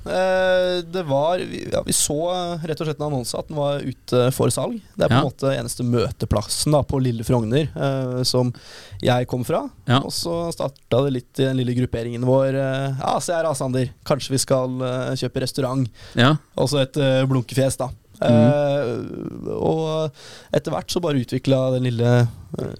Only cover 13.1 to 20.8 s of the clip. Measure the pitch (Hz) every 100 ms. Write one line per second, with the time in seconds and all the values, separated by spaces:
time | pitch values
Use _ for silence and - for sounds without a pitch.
13.1 | - - 165 165 143 135 127 127 - -
14.1 | 143 - 135 - 135 127 127 127 127 127
15.1 | 131 127 131 123 - 127 135 120 - -
16.1 | - 123 156 - - 135 143 131 151 135
17.1 | 131 135 131 117 127 135 - 127 - _
18.1 | - - 117 - 147 143 143 120 117 -
19.1 | - - 60 - 52 - 160 160 156 156
20.1 | - - - - 151 165 147